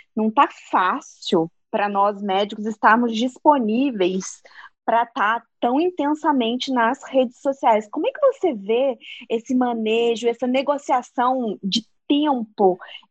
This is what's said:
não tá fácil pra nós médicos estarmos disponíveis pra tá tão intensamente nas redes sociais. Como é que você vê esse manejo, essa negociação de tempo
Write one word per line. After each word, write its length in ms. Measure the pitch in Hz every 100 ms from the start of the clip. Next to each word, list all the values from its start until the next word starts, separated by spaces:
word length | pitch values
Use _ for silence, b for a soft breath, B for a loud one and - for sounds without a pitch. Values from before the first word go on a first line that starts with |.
| - -
não 160 | 220
tá 180 | 220 330 - -
fácil 800 | 277 185 254 - - - 180 165 _ _
pra 180 | 214 202
nós 340 | 202 202 202
médicos 440 | 202 190 208 214 214
estarmos 500 | 214 233 226 240 220
disponíveis 1300 | 254 - 311 285 214 226 277 214 180 185 - - B B B _ -
pra 200 | 226 240
tá 380 | - 202 233 - _
tão 200 | 240 269
intensamente 880 | 359 359 285 302 320 277 226 247 277
nas 320 | 254 226 269 -
redes 320 | 269 247 -
sociais. 460 | 277 269 262 214 214
Como 160 | 294 427
é 40 |
que 100 | 587
você 320 | 554 - 359
vê 440 | 226 196 233 277 226 B B 240
esse 240 | 233 -
manejo, 760 | 254 247 233 214 226 233 226 233
essa 180 | 233 247
negociação 1120 | 254 269 285 - 254 - - 247 262 226 185
de 240 | 196 202 - _ -
tempo 720 | 285 302 254 220 - 196 180 B B _